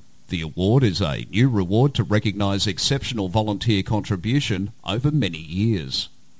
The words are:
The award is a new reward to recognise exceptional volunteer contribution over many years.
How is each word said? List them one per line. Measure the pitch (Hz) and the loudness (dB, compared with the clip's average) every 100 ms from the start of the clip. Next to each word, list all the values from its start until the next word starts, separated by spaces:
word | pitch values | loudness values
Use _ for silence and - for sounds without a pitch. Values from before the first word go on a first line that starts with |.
| - - - | -20 -20 -8
The | 87 | -6
award | 80 71 95 131 | -4 0 2 4
is | 120 85 | 4 2
a | 82 60 58 | -2 -2 -2
new | 95 131 | 2 4
reward | 110 90 107 143 | 2 2 4 2
to | 131 | 2
recognise | 101 107 107 98 101 98 104 | 0 0 0 0 0 0 -2
exceptional | 85 - 139 - 117 95 | -2 -2 -2 -4 -4 -2
volunteer | 104 107 98 113 101 | 0 0 0 0 0
contribution | 92 110 92 95 95 139 139 95 101 - | 2 -2 -2 -4 0 0 0 -2 -4 -6
over | - 107 143 | -4 0 0
many | 147 98 80 | 2 0 -4
years. | 80 90 110 101 67 - - - - - | -6 0 0 0 -2 -6 -6 -12 -20 -20